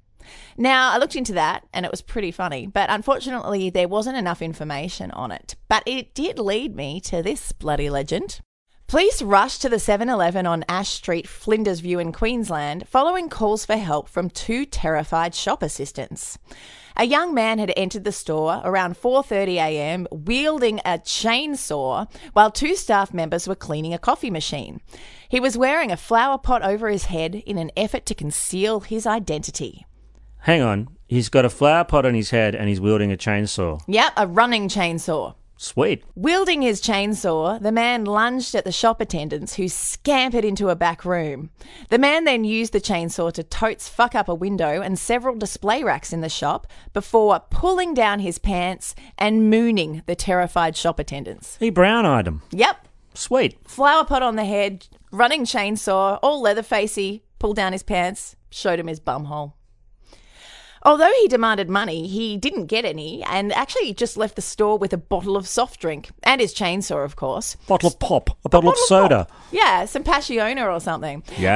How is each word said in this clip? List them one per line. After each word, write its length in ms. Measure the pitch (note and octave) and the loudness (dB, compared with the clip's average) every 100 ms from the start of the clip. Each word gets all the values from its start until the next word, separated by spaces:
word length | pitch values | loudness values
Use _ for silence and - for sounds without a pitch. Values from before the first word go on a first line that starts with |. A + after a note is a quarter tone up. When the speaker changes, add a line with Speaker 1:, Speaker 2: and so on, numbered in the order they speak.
| _ _ - - - - | _ _ -20 -20 -14 0
Speaker 1:
Now, 340 | B3+ C4 B3+ | 4 4 4
I 60 | A3+ | 2
looked 180 | C#4 C#4+ | 0 -2
into 180 | A#3 | -4
that 320 | F3 D#3 - - | 0 0 0 -8
and 120 | - F#3 | -8 -6
it 60 | |
was 100 | - | -8
pretty 300 | - A#3 F#3 | -8 -6 -6
funny, 340 | E3+ F3+ C3+ G3 | -4 -6 -6 -4
but 220 | G3+ F#3+ | 0 0
unfortunately 800 | G#3 B3 C4+ B3+ B3 - G3+ F#3 | 0 0 -2 -2 -8 -4 -4 -2
there 180 | F3+ F3+ | 0 0
wasn't 300 | G#3 A3+ C4 | 0 -2 -4
enough 240 | F3+ F3 | -4 -4
information 720 | E3 D#3 D3+ C#3+ F3 - F2+ | -6 -8 -8 -8 -8 -10 -12
on 200 | - A#2 | -10 -10
it. 240 | D#2+ - - - | -10 -14 -10 0
But 160 | G#3+ A#3+ | 0 0
it 280 | C4 - - | -6 -6 -6
did 240 | D#4+ - | -6 -4
lead 360 | G3+ G#3+ C4+ G3 | -2 -2 -4 -8
me 240 | C#3 E3+ | -8 -8
to 200 | - F3 | -6 -4
this 300 | F#3 C#4+ - | -4 -6 -8
bloody 380 | - D3+ C#3+ C#3+ | -8 -4 -2 -2
legend. 500 | C#3 C#3+ F3 G4+ - - _ _ _ - | -4 -4 -4 -6 -12 -18 _ _ _ -2
Police 340 | D4+ G4+ - | 2 2 2
rushed 380 | G#3+ G3 B3 - | 4 4 4 0
to 60 | C4+ | -2
the 100 | A3+ | 0
seven 280 | - G3+ A#3 | 2 0 2
eleven 360 | A3 F3 F#3+ F3+ | 0 0 0 -2
on 180 | E3 D#3+ | -2 -2
Ash 200 | F3+ G3 | -4 -6
Street, 380 | - - E3+ - | -8 -4 -4 -6
Flinders 520 | - - A3 G#3 F3 | -8 -2 0 0 -4
View 200 | F3 F3 | -4 -4
in 120 | E3 | -4
Queensland, 760 | - A3+ A#3+ G#3 D#3 D3 D#3+ - | -2 -2 -2 -4 -4 -6 -8 0
following 400 | B3+ D#4 F#4 E4 | 2 2 0 -4
calls 380 | - G#3+ G#3+ - | -2 0 0 -2
for 100 | A3 | -2
help 300 | F3+ D3+ - | -2 -4 -4
from 220 | F3 F3 | -6 -6
two 360 | - - A#3 C#4+ | -6 -4 -4 -4
terrified 680 | - D#3+ D#3 D#3 E3 E3+ | -2 0 0 0 0 -2
shop 300 | - G3+ C#4+ | -2 -4 -2
assistants. 760 | D3+ - C#3 - - - - - - - - - - - | -4 -6 -10 -10 -12 -12 -14 -16 -20 -20 -20 -20 -8 -2
A 100 | A#3+ | 2
young 280 | C#4+ F4 | 2 2
man 240 | C4+ A3 A3 | 0 0 0
had 160 | G3 - | -2 -2
entered 280 | F#3 G#3+ | -2 -4
the 80 | G3+ | -6
store 500 | G3 - D#3 D#3 F#3+ | -6 -4 -2 0 -2
around 320 | F#3 F#3+ F3+ F3 | 0 0 -2 -2
four 260 | C4+ C4 | 0 2
thirty 340 | - G3+ F#3+ F3 | 2 0 0 0
A 220 | D#3 D3+ | 0 -2
M 260 | D3 F3 F3 | -2 -4 -6
wielding 680 | D#3 D#3 B3 D4+ D#4 A#3 G#3+ - | -8 -2 0 2 2 2 0 -2
a 140 | E3+ | -4
chainsaw 1080 | - - A3 A#3+ D4+ C#4 - D3 C3 - G#3+ - - | -4 -2 0 0 0 -6 -4 -4 -2 -2 -4 -12 0
while 180 | G#3 G#3+ | 6 6
two 240 | - D4+ F#4+ | 4 -2 -2
staff 360 | - G#3 G3 | 2 2 2
members 340 | F3 D#3+ E3+ - | -2 -2 -4 -4
were 80 | - | -8
cleaning 400 | - D3+ D#3 E3+ | -6 -6 -4 -4
a 20 | |
coffee 320 | - C4+ B3+ | 0 0 0
machine. 500 | E3 - D3 - - - - - - - | -6 -6 -8 -10 -14 -18 -20 -20 -20 -2
He 120 | B3+ | 0
was 180 | B3+ A3+ | 0 2
wearing 340 | C4 D#4 C4 | 2 2 0
a 60 | - | -4
flower 400 | - A3+ C4 C4+ | 0 2 2 0
pot 240 | - A#3+ | 0 0
over 280 | G3 G#3 A3 | 2 -2 -2
his 160 | G3+ - | -2 -2
head 280 | E3+ E3 G3+ - | -4 -4 -6 -6
in 100 | G3 | -6
an 140 | D#3+ - | -4 -2
effort 300 | G#3 - - | -2 -4 -6
to 60 | - | -8
conceal 680 | D3 - - F#3 G#3 G#3+ | -6 -6 -4 -2 0 -2
his 260 | - A3 A3 | -4 -4 -2
identity. 800 | A3+ F#3 D3+ - - B2+ - - - - - - - | -2 -2 -6 -6 -8 -10 -12 -20 -20 -20 -20 -20 -4
Speaker 2:
Hang 200 | - E3 | 2 4
on, 280 | A#2+ G2+ A#2+ - - | 4 2 -2 -12 -4
he's 220 | B2 G#2+ | -2 2
got 160 | F3+ E3 | 4 4
a 40 | |
flower 360 | - C#3+ E3 E3+ | 6 4 6 4
pot 200 | D3 C3 | 4 4
on 80 | |
his 160 | A2+ G#2 | 2 2
head 240 | B2 G#2+ | 2 2
and 160 | G2 G#2 | 0 -2
he's 120 | G2 | 0
wielding 300 | G2+ G#2+ G#2 | 2 4 2
a 60 | F#2+ | 0
chainsaw. 640 | - G#2 G#2 - F2 D#2 - | 0 0 0 -2 -2 -4 0
Speaker 1:
Yep, 260 | G#3+ D4 - | 2 4 2
a 100 | F#3+ | 2
running 400 | F3+ A#3+ A3+ G3 | 4 4 2 0
chainsaw. 640 | G3+ E3+ E3 E3 D#3 E2 - - - | 0 -2 -2 -2 -2 -4 -8 -20 -16
Speaker 2:
Sweet. 480 | - - G3+ E3 - | -8 0 0 0 -6
Speaker 1:
Wielding 480 | - B3+ F4+ F#4 D#4 | -4 0 2 2 2
his 200 | B3+ G3+ | 0 0
chainsaw, 800 | - G3 G3+ G#3+ F#3 D#3+ E3 A3 | 0 0 0 -2 0 0 0 -2
the 100 | G#3 | 0
man 320 | A3+ A#3 A#3+ | 2 2 0
lunged 500 | G#3 G#3 A#3 B3+ A#3+ | 0 0 0 0 -4
at 120 | A#3+ - | -4 -4
the 60 | |
shop 260 | - A3+ A3+ | 0 2 2
attendants 540 | - D#3+ D3+ D3 A3 - | -2 -4 -4 -6 -8 -6
who 140 | F#3 | -4
scampered 760 | - - - - C4+ B3+ A#3+ | -4 -8 -6 0 2 2 0
into 240 | G#3+ G3 G3+ | 0 0 0
a 80 | F3 | 2
back 300 | F3 E3 G#3+ | 0 -2 -2
room. 460 | F3 D#3 C3+ D#3+ - - - - | -2 -2 -6 -12 -18 -20 -14 2
The 100 | A#3+ | 4
man 260 | C#4 D#4 D#4+ | 4 4 2
then 180 | A#3+ | 2
used 300 | G#3+ A3 A3+ | 2 0 0
the 80 | G3+ | -2
chainsaw 500 | - F3+ E3+ - E3+ | 0 -2 -2 -2 -2
to 120 | E3 | -4
totes 440 | E3 - A3+ - - | -6 -2 -2 -2 -6
fuck 260 | - A#3+ | 0 2
up 140 | A#3 F#3 | 2 -2
a 80 | E3 | -2
window 460 | F#3+ G3 D#3 D#3+ | -2 0 0 0
and 180 | G3 F#3 | -2 -4
several 360 | - A#3+ B3+ A3+ | 0 -2 0 -4
display 440 | G#3 - G3+ B3+ | -6 -4 -2 0
racks 300 | A#3+ B2 - | 0 -2 -4
in 80 | E3 | -6
the 80 | D#3+ | -6
shop 400 | - C#3+ F3 - - - | -4 -2 -4 -6 -18 -8
before 480 | G3+ - A3+ G#3 F3+ - | -8 2 4 6 4 2
pulling 440 | - F4+ F#4 F4 | 0 2 2 0
down 260 | C4 G#3+ G3+ | 2 2 0
his 200 | F#3+ E3+ | -4 -2
pants 540 | - F3+ F3+ F#3 - - - - | -2 0 -2 -4 -10 -14 -12 -2
and 320 | G#3 A3 A3 | 2 4 6
mooning 520 | A3 A#3 G#3 D#3+ D#3 - | 6 4 2 0 -4 -6
the 100 | F3 | -4
terrified 580 | - F3+ F3 F3 E3 D#3+ | 0 0 2 2 0 0
shop 240 | E3+ D#3+ | -2 -2
attendants. 560 | D3 C#3 - - - - | -6 -8 -10 -14 -14 -4
Speaker 2:
He 80 | A3+ | 0
brown-eyed 580 | F3+ F#3 A#3 F#3 B2 F2 | 6 6 6 4 4 2
'em. 140 | D2+ - | -4 -6
Speaker 1:
Yep. 340 | F3+ A#3+ - - _ _ | 2 2 2 -8 _ _
Speaker 2:
Sweet. 420 | - - B3+ E3 - - | -12 -2 0 0 -2 -12
Speaker 1:
Flower 380 | - C#4 D#4+ | 2 4 4
pot 200 | D#4+ C4+ | 4 0
on 120 | B3 A3 | 0 -2
the 80 | G3+ | -2
head, 420 | G#3 G3+ F#3+ - - - | -2 -2 -4 -18 -20 -8
running 340 | G3 A#3+ D4 A#3 | 2 2 2 -2
chainsaw, 720 | A#3+ G3+ G#3+ - F#3+ G3 G3+ | -2 -2 -2 0 2 2 2
all 220 | C4+ D4 | 0 2
Leatherfacey, 800 | D4 A3+ A3 A3 G#3 - G3 G#3+ _ - | 0 0 0 -2 -2 -4 -6 -6 _ -6
pulled 160 | G#3 G#3 | -4 -2
down 160 | F#3+ | -2
his 120 | F#3 | -4
pants, 520 | - F#3+ F3+ G#3+ - - - | -4 -2 -2 -4 -14 -18 -20
showed 300 | - G3 E3+ | -6 -2 -2
him 80 | E3 | -2
his 120 | D#3 | -8
bumhole. 540 | - C3 D3 D3+ D3 - _ _ _ - - - - - - - - - D4 | -6 -6 -6 -10 -10 -16 _ _ _ -20 -20 -20 -20 -20 -20 -20 -20 2 4
Although 280 | D4 E4+ B4+ | 8 8 6
he 80 | G4+ | 4
demanded 400 | A#3+ A3+ G3+ F3 | 4 2 2 0
money, 380 | G3+ G3+ E3 F#3+ | 0 0 -4 -6
he 280 | G3+ A3+ G3+ | -4 -4 -4
didn't 300 | C4+ G4 D#3+ | -4 -4 -2
get 180 | A3 | -2
any 400 | A3+ D#3 D#3 - | -2 -4 -8 -10
and 300 | - F#3+ G3+ | -4 -2 0
actually 400 | - C4+ C5 D#4 | -2 -2 -2 -4
just 240 | F#3+ A#3 G3+ | -2 -4 -2
left 180 | A3 - | -4 -4
the 60 | |
store 360 | - - G#3 G#3+ | -6 0 2 2
with 140 | G3 | 0
a 60 | F3+ | -4
bottle 400 | - F#3+ F#3+ G3 | -4 -4 -2 -4
of 100 | F#3 | -2
soft 320 | - B3 - | -2 -2 -2
drink 300 | E3 C#3+ - - | -6 -6 -12 -2
and 180 | A3+ C4 | 2 2
his 120 | G#3+ | 2
chainsaw, 520 | - F#3 F#3 F#3 D3 C#3+ | 0 -2 -2 -2 -4 -4
of 100 | - | -4
course. 400 | C3+ C3+ - - - | -4 -4 -6 -8 0
Speaker 2:
Bottle 200 | F#3+ F3 | 4 2
of 120 | - | 0
pop, 320 | - D#3+ - - | 0 0 0 -4
a 60 | D3+ | 6
bottle 200 | F3 E3+ | 6 8
of 40 | A#4+ | 6
Speaker 1:
bottle 80 | |
of 40 | - | 6
Speaker 2:
soda. 280 | F#3+ G3 A#2 - | 8 8 6 2
Speaker 1:
pop. 20 | - - | -8 -4
Yeah, 340 | G4 F4+ F#3 G3 | 2 4 4 0
some 180 | C#4 | -2
Passiona 680 | D#4 C#4+ C#4+ A3+ G#3+ C4+ G#3+ | 2 0 2 -2 0 0 -2
or 120 | E3+ | -2
something. 420 | F3 D#3+ D#3 C#3+ - - | -2 -4 -4 -8 -10 -2
Speaker 2:
Yay. 100 | F#2 | 4